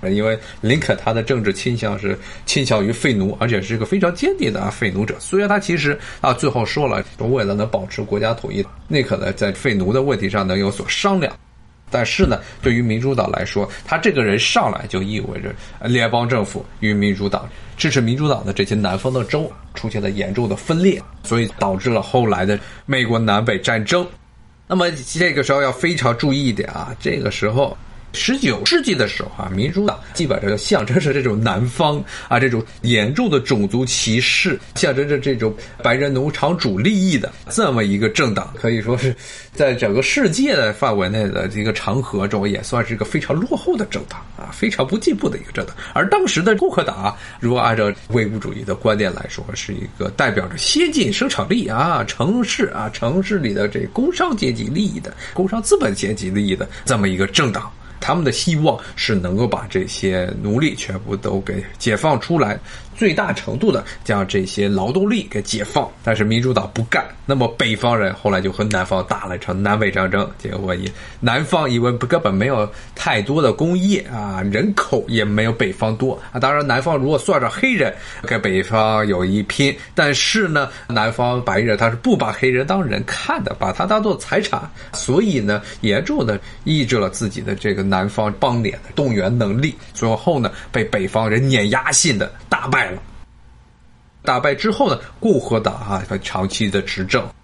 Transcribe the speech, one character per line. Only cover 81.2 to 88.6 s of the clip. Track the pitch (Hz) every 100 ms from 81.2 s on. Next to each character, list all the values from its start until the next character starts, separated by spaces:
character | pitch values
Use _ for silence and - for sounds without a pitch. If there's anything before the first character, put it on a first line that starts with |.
| 123 123 120
白 | 104
人 | 117 101
他 | 117
是 | 120
不 | 254 190
把 | 110
黑 | 104 131
人 | 127 143
当 | 190
人 | 151 101 -
看 | - - 311
的， | - -
把 | 190
他 | 190 185
当 | 214
做 | 214 175
财 | - 147
产， | - - 151 - -
所 | - - 139
以 | 220 143
呢， | 101 104 - -
严 | 110 101
重 | 180 294 117
的 | 101 - -
抑 | - 156
制 | 117 120
了 | 95
自 | - 110
己 | -
的 | 101
这 | 98 107 98
个 | 98
南 | 95 101
方 | - 107
邦 | 104 139 120